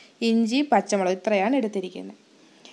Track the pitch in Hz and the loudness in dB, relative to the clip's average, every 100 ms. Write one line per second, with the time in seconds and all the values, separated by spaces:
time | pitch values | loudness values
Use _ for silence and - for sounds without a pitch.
0 | - - 233 226 226 254 294 196 196 202 | -20 -4 2 2 2 0 2 2 2 0
1 | 185 190 220 202 202 269 220 196 185 180 | 0 -2 0 0 2 0 -2 -4 -8 -10
2 | 190 214 _ _ - - - | -14 -18 _ _ -20 -20 -20